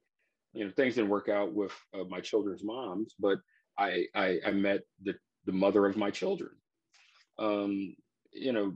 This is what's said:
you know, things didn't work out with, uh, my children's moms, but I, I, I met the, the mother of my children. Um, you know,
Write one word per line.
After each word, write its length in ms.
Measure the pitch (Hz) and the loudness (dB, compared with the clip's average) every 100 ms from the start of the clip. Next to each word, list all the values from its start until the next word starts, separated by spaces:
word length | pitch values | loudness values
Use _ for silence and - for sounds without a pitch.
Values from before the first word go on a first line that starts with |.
| _ _ _ _ _ | _ _ _ _ _
you 120 | 113 101 | -8 -4
know, 40 | 92 | 2
things 180 | 131 117 | 2 2
didn't 140 | 104 | 2
work 180 | 101 101 | 2 2
out 220 | 101 101 | 0 0
with, 180 | 104 95 - _ 98 | -2 -4 -6 _ -10
uh, 60 | 90 | -8
my 120 | 90 | -8
children's 420 | - 110 101 87 | -2 0 0 -4
moms, 520 | 101 120 117 90 113 - | -6 -6 -6 -6 -6 0
but 200 | 101 95 - _ _ - | 2 2 -2 _ _ -2
I, 280 | 101 90 - | 0 0 -2
I, 240 | 104 95 90 104 | 0 0 2 0
I 40 | |
met 300 | 98 98 98 - _ | 2 2 0 -2 _
the, 120 | 95 87 _ _ - | -6 -6 _ _ -4
the 60 | |
mother 320 | 92 98 98 101 | 2 4 6 4
of 100 | 101 | 2
my 140 | 101 | -2
children. 400 | - - 196 - - _ _ _ _ _ _ _ - | -2 -2 -4 -6 -14 _ _ _ _ _ _ _ -6
Um, 560 | 110 104 101 98 98 - _ _ _ | -2 0 0 -2 -4 -10 _ _ _
you 200 | - 135 | -8 -2
know, 220 | 117 98 | 0 -2